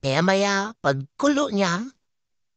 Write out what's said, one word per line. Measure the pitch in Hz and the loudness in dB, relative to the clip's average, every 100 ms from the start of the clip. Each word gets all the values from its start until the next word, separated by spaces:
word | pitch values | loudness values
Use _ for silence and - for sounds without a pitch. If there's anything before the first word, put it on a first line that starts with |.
| 135 | 0
Maya-maya, | 135 180 190 202 196 202 226 | 0 2 2 2 -2 -4 -4
pagkulo | - 139 135 _ 277 285 285 | -2 -2 -6 _ 0 2 0
niya, | 202 190 175 247 _ _ _ _ _ _ | 0 0 -2 -6 _ _ _ _ _ _